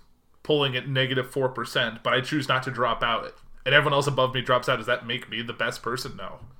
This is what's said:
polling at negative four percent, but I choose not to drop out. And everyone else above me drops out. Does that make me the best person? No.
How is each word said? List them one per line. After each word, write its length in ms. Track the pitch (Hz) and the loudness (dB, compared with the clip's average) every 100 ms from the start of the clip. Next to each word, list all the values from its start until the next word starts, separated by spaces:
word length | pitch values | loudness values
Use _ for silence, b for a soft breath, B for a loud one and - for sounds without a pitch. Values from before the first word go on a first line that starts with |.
| - _ _ _ | -20 _ _ _
polling 340 | - 151 135 127 | 0 2 2 0
at 120 | 127 | 0
negative 420 | 131 131 131 123 | 0 2 0 -2
four 180 | 139 127 | 0 -2
percent, 520 | 120 113 135 117 113 | -2 -2 0 0 -2
but 120 | 120 | 0
I 60 | 123 | 0
choose 280 | 127 151 127 | 2 0 0
not 140 | 131 | 0
to 80 | 135 | -2
drop 320 | 120 120 117 | 0 0 2
out. 320 | 120 113 - - - - 131 | 0 0 -4 -14 -20 -8 4
And 80 | |
everyone 180 | 143 143 | 4 6
else 120 | 143 139 | 2 2
above 260 | 131 127 | 2 2
me 60 | 127 | 2
drops 280 | 120 123 139 | 2 2 2
out. 80 | 123 | 0
Does 100 | 110 | 0
that 200 | 123 117 | -2 -2
make 220 | 120 - | -8 -6
me 140 | 107 | -8
the 100 | 120 | -6
best 300 | 113 120 123 | -4 -4 -4
person? 340 | 117 120 - 92 | -4 -4 -6 -10
No. 220 | 92 - - | -12 -12 -18